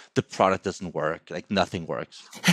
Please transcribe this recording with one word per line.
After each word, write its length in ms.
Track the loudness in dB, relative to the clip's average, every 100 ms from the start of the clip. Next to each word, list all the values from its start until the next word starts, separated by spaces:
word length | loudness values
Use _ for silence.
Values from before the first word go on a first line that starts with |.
| -6 -4
the 80 |
product 400 | -2 4 4 4
doesn't 300 | 0 -6 -6 -4
work. 320 | -2 -4 -8
Like, 200 | -10 -2
nothing 340 | 0 0 -2 -6
works, 420 | -6 -8 -14 -20 0 2